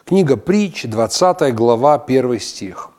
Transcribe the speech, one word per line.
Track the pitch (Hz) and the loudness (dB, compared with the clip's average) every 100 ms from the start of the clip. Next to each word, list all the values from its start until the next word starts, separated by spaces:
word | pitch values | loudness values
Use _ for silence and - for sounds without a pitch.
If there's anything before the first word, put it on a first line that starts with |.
Книга | - 190 156 120 | -2 2 2 0
Притч, | - 208 202 - | 0 0 -2 -6
двадцатая | 120 107 113 - 185 180 147 | -6 -4 -2 0 0 2 0
глава, | 117 117 117 139 147 | 2 2 4 4 2
первый | - 131 123 117 | 2 0 0 -4
стих. | - - 98 - - | -6 -12 -14 -14 -18